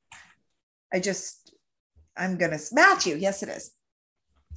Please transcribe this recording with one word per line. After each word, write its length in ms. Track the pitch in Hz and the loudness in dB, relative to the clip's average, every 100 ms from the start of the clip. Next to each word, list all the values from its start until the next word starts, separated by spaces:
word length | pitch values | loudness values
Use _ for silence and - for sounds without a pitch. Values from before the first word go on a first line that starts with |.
| _ - - _ _ _ _ _ - | _ -20 -20 _ _ _ _ _ -6
I 80 | 185 | -2
just, 520 | 190 180 - - - _ _ _ _ _ _ - | -2 -4 -6 -12 -20 _ _ _ _ _ _ -6
I'm 220 | 185 180 | -4 0
gonna 160 | 170 | 0
s-, 180 | 156 - | -2 -2
Matthew. 440 | 262 381 381 185 151 | 6 6 6 2 0
Yes, 260 | 190 196 | -2 -2
it 60 | 202 | -6
is. 240 | - - - _ _ _ _ _ _ - | -10 -12 -18 _ _ _ _ _ _ -18